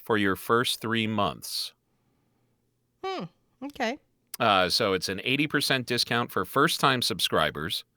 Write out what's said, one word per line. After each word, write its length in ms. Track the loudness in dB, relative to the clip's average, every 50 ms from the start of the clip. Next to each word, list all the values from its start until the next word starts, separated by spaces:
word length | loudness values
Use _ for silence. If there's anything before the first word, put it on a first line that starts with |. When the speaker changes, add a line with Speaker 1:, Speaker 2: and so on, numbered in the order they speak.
Speaker 1:
for 140 | -2 0 2
your 200 | 4 4 2 2
first 440 | 0 0 2 2 2 2 0 -2 -4
three 280 | -2 -2 0 0 0 0
months. 640 | 0 0 0 0 0 -4 -10 -8 -6 -6 -8 -8 _ _ _ _ _ _ _ _ _ _ _ _ _ _ _ _ _ _ _ _ _ _ _ _ _ _ -8
Speaker 2:
Hmm. 200 | -6 -6 -6 -8 -10 _ _ _ _ _ -14 -14
Okay. 340 | -14 -6 -4 -4 -4 -4 -6 _ _ _ _ _ -16 -4 0
Speaker 1:
Uh, 300 | 4 4 6 6 4 4
so 240 | 2 0 2 2 0
it's 160 | 0 -2 -4
an 100 | -6 -6 -2
eighty 240 | -2 0 0 0 0
percent 380 | 0 -2 0 2 0 0 0
discount 440 | -2 -2 -2 0 0 0 0 0 0
for 160 | -2 -4 -4
first-time 560 | 0 2 2 2 2 2 2 2 2 2 2
subscribers, 840 | 0 -2 -2 -2 -2 0 2 2 2 2 0 -4 -6 -6 -6 -6 -8 _ _